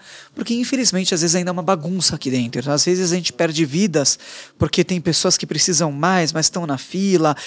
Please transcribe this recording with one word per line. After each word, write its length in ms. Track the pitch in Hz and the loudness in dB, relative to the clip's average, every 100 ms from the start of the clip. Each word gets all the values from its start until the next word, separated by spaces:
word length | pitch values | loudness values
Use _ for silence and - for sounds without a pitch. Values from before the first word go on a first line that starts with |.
| - - - - | -8 -20 -18 -10
porque, 180 | 226 | -4
infelizmente, 640 | 233 240 262 220 185 185 175 | -2 0 0 0 0 0 2
às 60 | |
vezes 140 | 170 180 | 2 2
ainda 140 | 175 | 0
é 20 | |
uma 120 | 175 | -2
bagunça 500 | 175 185 160 185 - | 0 -2 -2 0 0
aqui 160 | 156 135 | 0 -2
dentro. 320 | 127 120 127 | 0 0 -2
Então, 120 | 135 | -2
às 120 | 147 175 | 0 2
vezes 260 | 185 180 | 0 0
a 40 | 175 | 0
gente 180 | 165 | -2
perde 320 | - 165 156 151 | -2 -2 0 0
vidas 540 | 156 208 151 131 - - - - _ | 2 2 2 0 -2 -8 -18 -20 _
porque 240 | 160 - | 0 2
tem 180 | 170 180 | 0 0
pessoas 340 | 170 156 185 - | 0 2 2 0
que 120 | 151 | -2
precisam 440 | 156 - 160 165 | 0 0 2 0
mais, 400 | 143 170 185 160 | 0 2 2 2
mas 160 | 160 156 | 0 0
tão 200 | 185 165 | -2 -4
na 100 | 131 | -4
fila, 580 | - 185 196 175 156 147 | -4 -2 2 4 4 0